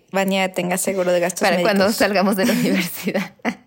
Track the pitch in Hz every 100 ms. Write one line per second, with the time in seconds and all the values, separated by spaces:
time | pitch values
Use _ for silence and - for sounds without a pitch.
0 | _ 190 190 190 190 185 175 180 - 190
1 | 180 180 175 185 208 180 190 202 196 226
2 | 202 196 190 196 214 190 175 196 175 -
3 | 180 196 180 - 226 -